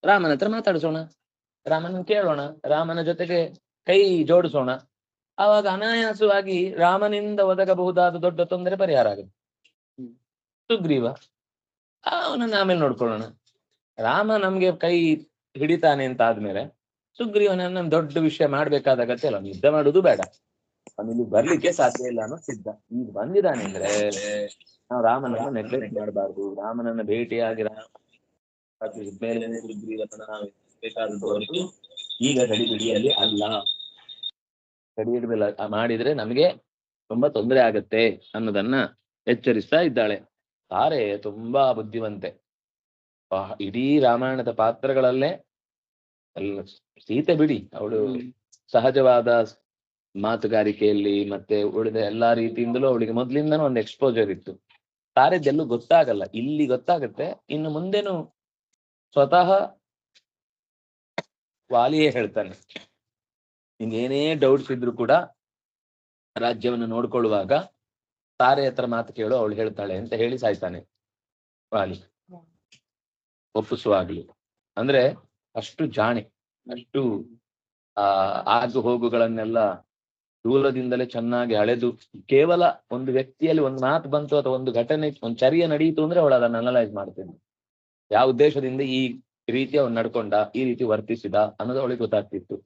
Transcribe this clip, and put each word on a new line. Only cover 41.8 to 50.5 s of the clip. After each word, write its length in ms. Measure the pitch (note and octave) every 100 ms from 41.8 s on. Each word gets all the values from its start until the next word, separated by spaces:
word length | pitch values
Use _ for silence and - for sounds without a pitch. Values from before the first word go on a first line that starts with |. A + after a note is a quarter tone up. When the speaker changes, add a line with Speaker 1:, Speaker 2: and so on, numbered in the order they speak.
| A2 A2+ A2 G2+ F#2 - _ _ _ _ _ _ _ _ _
Speaker 1:
ಆ, 220 | F#2+ G2 A2
ಇಡೀ 380 | G2 A2+ C3 D3
ರಾಮಾಯಣದ 520 | C3 A#2+ C3 C3 A#2+
ಪಾತ್ರಗಳಲ್ಲೇ 920 | A2+ A2 A#2 C3+ C3 B2+ B2+ C#3+ F#3 _ _ _ _ _ _ _ _ _ -
ಎಲ್ಲ 260 | G2 G2 G2 - _ _ _
ಸೀತೆ 280 | A#2 D3+ E3
ಬಿಡಿ, 340 | D3+ B2 G2+
ಅವಳು 340 | - G#2+ A2 -
Speaker 2:
ಹ್ಮ್. 260 | B2+ B2+ - _ _ _
Speaker 1:
ಸಹಜವಾದ 560 | - C3 C3+ C3 B2 A#2+ A#2 G#2+ - _ _ _ _ _ G2
ಮಾತುಗಾರಿಕೆಯಲ್ಲಿ 1080 | G#2 A2+ G#2+